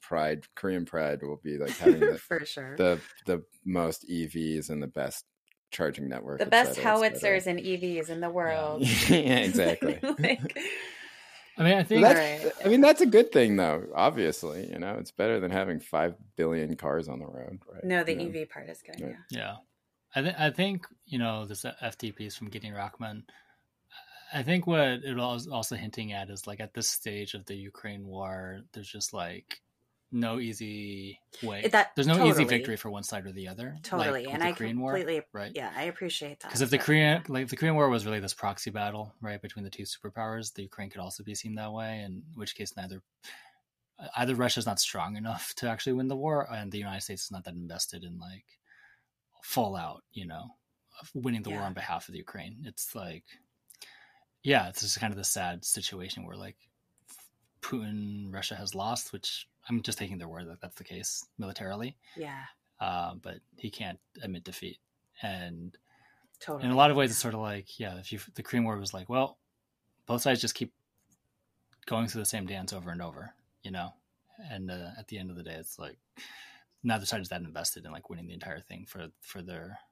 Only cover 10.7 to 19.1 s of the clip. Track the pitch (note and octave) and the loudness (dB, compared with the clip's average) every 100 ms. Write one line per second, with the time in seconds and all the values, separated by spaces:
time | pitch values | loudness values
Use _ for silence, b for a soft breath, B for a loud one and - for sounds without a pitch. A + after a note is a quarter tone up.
10.7 | B B B B B B B B - E3+ | B B B B B B B B 4 6
11.7 | G3 F3 A3 A3 E3 D3+ D3+ D#3+ - G3 | 8 8 10 10 10 2 2 0 2 8
12.7 | B3 C#4+ D4+ C#4 G#3 - C#3 A2+ G2+ E2 | 12 12 12 12 10 10 8 8 8 6
13.7 | D2+ - D#2+ B2 C#3 D#2+ - D#2+ E2 - | 4 0 6 6 6 2 2 -4 -4 -6
14.7 | - F#2+ A2 - - A2 A2 F2+ F#2+ F#2+ | -6 -6 -6 -8 0 2 2 2 2 0
15.7 | D#2 - D#2 E2+ F2 - - D#2+ E2 D#2 | -2 0 2 2 0 -12 0 2 2 0
16.7 | D#2 D#2 D#2 D2+ C2 D2 C2 B1 F#2+ - | -2 0 0 -2 -8 -10 -12 -12 -12 -14
17.7 | - F3+ F3+ E3 E3+ E3+ E3 D#3 - D#3+ | -8 0 2 2 -2 -2 -6 -8 -12 -14
18.7 | D#3+ - D#3 C#3+ | -16 -16 -10 -8